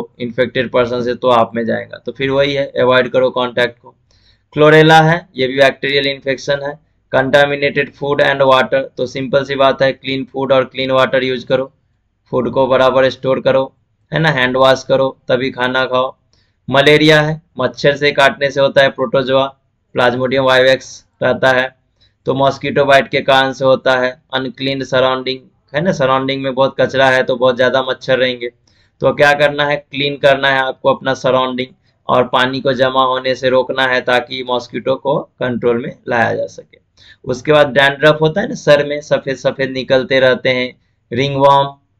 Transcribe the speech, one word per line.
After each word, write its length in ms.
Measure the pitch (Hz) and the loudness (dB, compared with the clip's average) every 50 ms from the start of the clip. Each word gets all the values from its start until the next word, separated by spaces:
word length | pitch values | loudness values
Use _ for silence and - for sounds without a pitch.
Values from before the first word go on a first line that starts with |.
| 117 - _ - | 0 -4 _ -10
infected 500 | 123 120 117 - 127 117 - 131 123 113 | -10 -6 -2 -2 -2 -2 -2 -4 -4 -2
person 300 | 107 127 123 117 123 123 120 | 0 0 0 0 -2 -4 -4
से 100 | 123 123 | -4 -4
तो 140 | 117 - 127 | -2 0 2
आप 220 | 123 117 113 110 113 | 2 2 2 0 -2
में 80 | 113 117 | -6 -4
जाएगा, 320 | 110 110 107 110 - - | -4 -4 -6 -6 -12 -16
तो 140 | - - - | -16 -14 -12
फिर 180 | 120 - 139 135 | -8 -6 -4 -2
वही 240 | 135 139 143 143 139 | 0 0 0 0 -2
है, 120 | 139 139 139 - | -4 -6 -4 -2
avoid 340 | - 127 123 127 127 127 123 | -2 0 2 2 2 0 0
करो 200 | 127 131 127 127 | 0 0 0 0
contact 460 | 123 127 123 123 117 123 123 120 120 _ | 0 -2 -4 -4 -2 -2 -2 -2 -4 _
को। 140 | _ 127 _ _ _ _ _ _ _ _ _ _ _ _ - | _ -20 _ _ _ _ _ _ _ _ _ _ _ _ 0
Chlorella 460 | 147 151 151 156 156 156 156 160 160 | 2 4 6 6 6 6 6 6 6
है, 160 | 156 156 165 175 175 _ - | 6 4 2 -2 -4 _ -6
ये 120 | 131 131 | -4 -4
भी 100 | 127 135 | -2 2
bacterial 500 | 135 135 135 - - - 139 139 139 135 | 2 2 2 2 0 -4 -2 -2 -2 -2
infection 560 | 139 139 135 131 139 135 127 - 143 143 139 139 | -2 -4 -6 -6 -6 -6 -4 -4 -4 -4 -4 -4
है। 100 | 143 147 - _ _ _ _ _ _ | -8 -10 -12 _ _ _ _ _ _
contaminated 800 | - 135 131 135 123 143 143 143 143 139 143 143 - 143 139 - - | -2 -2 0 2 2 2 2 2 0 -2 -2 -2 -2 -2 -4 -6 -8
food 280 | - 139 139 143 139 143 | -8 -6 -4 0 0 0
and 180 | 143 139 139 139 | 0 0 2 2
water, 380 | 135 131 131 123 113 135 135 135 - _ | 4 4 4 2 0 -2 -4 -4 -4 _
तो 80 | - 127 | -8 -8
simple 360 | 120 - 139 135 127 127 139 135 | -8 -6 -8 -6 -2 -2 -2 -2
सी 100 | 139 139 | -2 -2
बात 260 | 135 135 135 127 - | 0 0 0 2 2
है, 100 | 135 135 127 | 0 -2 -2
clean 300 | - - 131 135 135 131 | -4 -6 -8 -6 -6 -8
food 260 | - - 135 135 139 | -8 -8 -4 -2 0
और 120 | 139 131 127 | 2 0 0
clean 260 | - - 127 131 131 | -2 -4 -6 -4 0
water 320 | 131 131 131 120 135 131 127 | 2 2 2 2 0 0 -2
use 220 | 131 131 120 - | -2 -4 -6 -4
करो, 260 | - 135 127 135 135 _ _ _ _ _ _ _ _ _ _ _ - | -2 -2 -2 -2 -4 _ _ _ _ _ _ _ _ _ _ _ -6
Food 180 | 131 127 120 127 | -4 -4 -4 -2
को 140 | 123 135 135 | 0 0 0
बराबर 420 | 123 123 - 131 131 123 131 131 131 | 2 2 2 2 2 2 2 0 0
store 300 | 123 - - 131 131 - | -2 -2 -4 -4 -2 -2
करो, 320 | - 131 131 131 135 139 _ _ _ _ _ _ _ - | 0 0 0 0 -2 -4 _ _ _ _ _ _ _ -6
है 80 | 156 151 | -4 -2
ना, 100 | 160 156 | 0 0
hand 260 | 139 127 127 127 127 | 0 0 0 0 2
wash 260 | 131 131 131 131 127 - | 2 4 4 2 2 0
करो 260 | - 135 131 135 135 131 _ _ | -2 0 0 0 -2 -4 _ _
तभी 240 | - 131 123 131 131 | -4 -2 -2 -2 -4
खाना 340 | 123 123 123 127 127 131 131 | -6 -4 -4 -2 -2 -2 -2
खाओ। 300 | 123 127 127 131 131 - _ _ _ _ _ _ _ _ _ _ | -2 -2 -2 -2 -4 -6 _ _ _ _ _ _ _ _ _ _
Malaria 540 | - 127 139 143 147 151 151 151 156 156 151 | -2 2 2 4 6 4 6 6 4 4 4
है, 200 | 151 156 160 156 _ _ _ 123 | 2 0 -2 -6 _ _ _ -4
मच्छर 360 | 127 123 - - - 143 139 | -4 -4 -2 0 0 0 0
से 160 | 135 147 143 139 | 0 0 -2 2
काटने 360 | 143 139 135 113 117 143 139 | 4 2 2 2 0 -4 -2
से 100 | 135 139 | 0 0
होता 200 | 139 139 - 143 | 0 2 4 4
है, 80 | 139 135 | 2 2
protozoa, 540 | - - 131 120 - 135 131 123 135 135 135 135 - _ _ _ _ _ _ _ - | 2 -2 -4 -2 -2 -2 0 0 0 0 0 -2 -4 _ _ _ _ _ _ _ -2
प्लाज्मोडियम 480 | 131 123 123 123 127 131 127 127 135 131 | 0 0 0 0 0 -2 -2 0 0 2
वाइवेक्स 440 | 127 131 127 127 131 131 131 - - - - _ _ _ - 127 | 2 4 4 4 4 2 0 -2 -10 -20 -20 _ _ _ -4 -2
रहता 280 | 127 123 - 131 131 | -2 0 0 2 2
है, 180 | 127 127 131 131 - _ _ _ _ _ _ _ _ _ - | 2 2 0 -4 -8 _ _ _ _ _ _ _ _ _ -6
तो 60 | 135 131 | -4 -2
मॉस्किटो 500 | 135 139 135 131 - - 139 117 139 143 | 0 0 0 0 -2 -6 -4 -2 0 2
bite 220 | 135 139 139 123 - | 4 4 2 2 0
के 120 | - 139 - | -4 -4 0
कारण 300 | - 135 135 135 135 131 | 2 2 2 2 0 -2
से 120 | 123 139 | -2 0
होता 320 | 131 131 123 - 135 131 | 2 2 2 2 0 0
है। 140 | 127 127 127 127 - _ _ - | 0 0 -2 -4 -8 _ _ -6
unclean 500 | 131 131 127 117 - 135 135 139 135 131 | -6 -6 -8 -8 -8 -6 -6 -6 -6 -6
surrounding 540 | 131 135 127 127 131 131 131 131 131 131 131 - _ _ _ _ _ - | -2 0 0 2 0 0 -2 -6 -8 -8 -10 -12 _ _ _ _ _ -6
है 80 | 147 | -4
ना, 100 | 170 196 | -2 -2
Surrounding 500 | 165 151 135 131 131 131 135 135 135 135 135 | -2 0 0 0 0 0 -2 -4 -4 -4 -6
में 100 | 135 127 | -4 -2
बहुत 220 | 131 135 131 - - | 0 -2 0 0 -2
कचरा 300 | 131 120 131 131 135 131 | -2 -2 0 2 2 2
है 140 | 127 131 123 | 2 2 0
तो 120 | - 131 | -2 -2
बहुत 200 | 117 127 131 123 | 0 0 0 2
ज़्यादा 260 | 113 127 123 123 135 127 | 2 0 0 0 0 -2
मच्छर 340 | 131 127 - - - 131 123 | -4 -6 -6 -4 -2 0 0
रहेंगे, 280 | 127 127 123 120 120 120 - _ _ _ _ _ _ _ _ - | 0 -2 -4 -6 -10 -12 -12 _ _ _ _ _ _ _ _ -4
तो 120 | 143 135 131 | -2 -2 0
क्या 180 | 131 147 143 143 | 2 2 2 2
करना 320 | 143 147 143 147 143 147 | 2 0 0 0 -2 -2
है, 100 | 143 147 | -2 -4
Clean 380 | 143 - _ - 135 139 143 143 | -4 -6 _ -8 -6 -6 -6 -2
करना 320 | 131 127 139 135 135 139 139 | 0 2 2 2 2 2 0
है 100 | 135 135 | 0 0
आपको 340 | 131 131 131 _ - 139 127 | -2 -4 -4 _ -2 -2 -2
अपना 200 | - - 135 131 | -2 -2 -4 -4
surrounding 580 | - - 127 123 127 127 127 127 123 127 131 - _ _ _ _ _ _ - | -2 -2 0 0 0 0 -2 -4 -6 -8 -10 -12 _ _ _ _ _ _ -2
और 140 | 127 127 127 | 0 0 0
पानी 340 | 123 - 127 127 131 135 135 | 0 0 0 0 0 -2 -4
को 120 | - 139 131 | -2 -2 0
जमा 300 | 117 131 131 131 131 131 | 0 0 0 2 0 0
होने 280 | 127 131 131 127 131 131 | 0 0 -2 -2 -4 -4
से 140 | 123 135 127 | -2 0 0
रोकना 380 | 127 131 127 131 135 131 135 | 2 0 0 0 -2 -2 0
है 120 | 131 127 127 123 | 0 0 -2 0
ताकि 400 | 123 123 123 127 131 131 131 123 | 0 0 0 0 -2 -8 -10 -6
मॉस्किटो 520 | 123 123 120 - - - 135 107 127 135 | -4 -4 -6 -6 -8 -10 -6 -4 -4 -4
को 200 | 135 - 135 143 185 - - _ - | -2 -2 -4 -4 -4 -6 -10 _ -6
control 420 | 131 127 123 113 - 120 120 117 131 | -6 -4 -4 -2 -2 -2 -2 -2 -4
में 100 | 165 - _ - | -8 -14 _ -8
लाया 260 | 127 123 117 110 110 107 | -4 -2 0 0 -2 -2
जा 100 | 110 113 | -4 -6
सके। 320 | - - - - _ _ _ _ _ _ _ - - - _ - | -8 -12 -16 -20 _ _ _ _ _ _ _ -20 -20 -20 _ -8
उसके 260 | 131 127 123 - 151 | -8 -8 -4 -2 2
बाद 220 | 151 151 147 139 120 | 4 4 4 2 2
dandruff 480 | 139 139 139 143 139 143 151 151 156 | 2 2 2 2 2 2 2 2 2
होता 200 | 156 156 156 196 | 0 -2 -2 -2
है 60 | 220 | -6
ना, 80 | 262 240 | -6 -8
सर 300 | - - 165 147 143 147 | -4 2 2 2 4 2
में 120 | 143 147 147 | -2 -6 -8
सफ़ेद 360 | 147 - 143 127 - 139 131 | -4 -2 -4 -4 -2 -4 -6
सफ़ेद 340 | 123 - 135 117 - 135 131 | -4 -4 -4 -4 -4 -6 -6
निकलते 480 | 131 131 123 - 135 131 127 - 139 131 | -6 -6 -2 0 0 0 0 0 0 2
रहते 300 | 131 127 127 - - 131 | 2 2 2 0 0 -2
हैं, 220 | 127 127 127 127 - _ _ _ _ _ _ - | -2 -2 -4 -6 -10 _ _ _ _ _ _ -8
ringworm 640 | 123 120 135 139 139 135 139 139 139 139 139 139 - _ _ _ _ | -4 -4 -2 -2 0 2 4 4 4 4 2 -2 -6 _ _ _ _